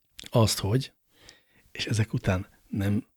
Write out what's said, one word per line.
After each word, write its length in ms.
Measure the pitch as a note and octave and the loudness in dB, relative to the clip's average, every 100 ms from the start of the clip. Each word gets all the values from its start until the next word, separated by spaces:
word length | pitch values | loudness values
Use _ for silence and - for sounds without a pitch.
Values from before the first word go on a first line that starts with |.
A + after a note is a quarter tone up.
| _ - - | _ -20 0
azt, 280 | A#2+ G#2+ - | 4 4 2
hogy, 340 | G2 C3 - _ _ _ - - _ _ _ | 0 -2 -2 _ _ _ -20 -20 _ _ _
és 140 | - - | -10 -4
ezek 260 | G#2+ G#2+ | -2 0
után 340 | B2 - F#2 - _ - | -2 -2 -2 -4 _ -8
nem 360 | G#2+ G2+ G2+ - | -4 0 -2 -4